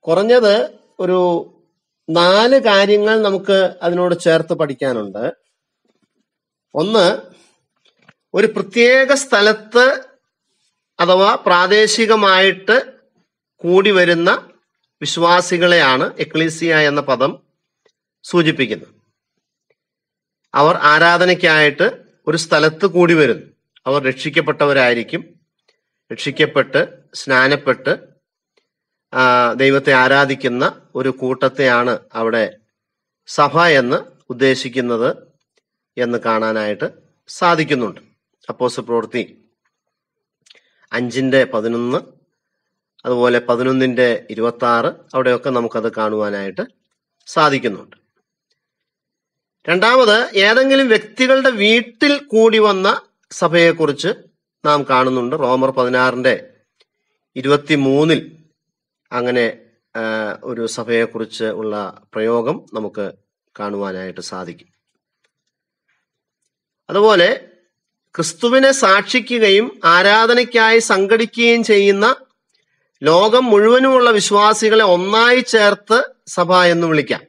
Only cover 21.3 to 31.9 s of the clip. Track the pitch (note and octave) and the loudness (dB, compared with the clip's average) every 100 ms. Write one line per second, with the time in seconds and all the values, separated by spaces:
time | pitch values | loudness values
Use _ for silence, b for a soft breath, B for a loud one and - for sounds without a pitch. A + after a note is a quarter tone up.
21.3 | F3+ E3+ D#3 D3+ C3+ G3+ - _ _ - | 2 2 2 2 0 -2 -2 _ _ -6
22.3 | D#3+ - D#3 D#3 D#3 G3 E3+ E3+ E3 C3+ | -6 -2 0 0 0 -2 2 2 4 2
23.3 | A2 - _ _ _ C3 C#3+ C3 B2+ D#3 | 0 -8 _ _ _ -4 -2 -2 -6 -4
24.3 | D3+ D3+ D3 C#3+ C#3 B2 A#2 G#2+ A2 - | -4 -4 -2 0 2 2 0 -4 -10 -12
25.3 | _ _ _ _ _ _ _ _ A2 D3 | _ _ _ _ _ _ _ _ -10 -10
26.3 | C3+ D3 C#3+ B2 C#3+ F3 - _ - - | -2 0 0 0 -2 -4 -10 _ -16 -2
27.3 | B2+ C3 C#3+ - - C#3 F#3 - _ _ | 0 2 0 -2 -4 -4 -6 -8 _ _
28.3 | _ _ _ _ _ _ _ _ B2+ B2+ | _ _ _ _ _ _ _ _ 0 2
29.3 | B2 A#2+ B2 C3+ C3+ C#3 C3 B2+ C#3 C#3 | 2 0 0 0 2 2 2 2 2 0
30.3 | C3+ B2+ B2 E3 - _ - C3 C3 B2+ | -2 -4 -2 -4 -6 _ -6 -6 -6 -6
31.3 | C3 C3 - C3 A#2+ B2 | -4 -4 0 0 0 -2